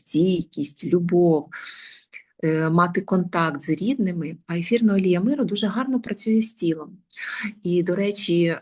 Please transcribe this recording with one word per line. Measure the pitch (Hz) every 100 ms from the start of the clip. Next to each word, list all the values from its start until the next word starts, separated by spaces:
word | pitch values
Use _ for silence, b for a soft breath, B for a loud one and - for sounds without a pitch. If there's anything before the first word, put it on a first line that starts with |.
| -
стійкість, | 151 185 175 156 - 143 -
любов, | 170 180 175 175 175 151 - B B B B B B B B _
е, | 160 160 160
мати | 170 175 185
контакт | 185 185 175 175 160 143
з | -
рідними, | 156 202 269 190 175 151 165 -
а | 170
ефірна | 170 233 214
олія | 196 185 175
миру | 220 294
дуже | 208 202 208
гарно | 226 262 254
працює | - 208 220 220
з | 214
тілом. | - 170 160 151 - - B B B 220 -
І, | 175 175
до | 175
речі, | 185 202 202 - 170 170 156